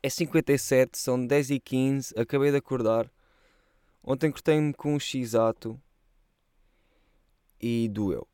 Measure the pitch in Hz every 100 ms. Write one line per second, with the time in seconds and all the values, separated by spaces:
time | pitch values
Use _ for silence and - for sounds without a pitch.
0 | 139 - 170 160 - 139 - 131 131 -
1 | - 127 123 143 135 139 - 131 131 139
2 | 127 107 117 139 143 143 - 131 110 113
3 | 110 _ _ _ _ _ _ _ _ _
4 | - 135 156 - - 151 151 139 143 147
5 | - 131 120 113 113 113 113 117 _ _
6 | _ _ _ _ _ _ _ _ _ _
7 | _ _ _ _ _ _ 117 117 113 101
8 | 98 64 -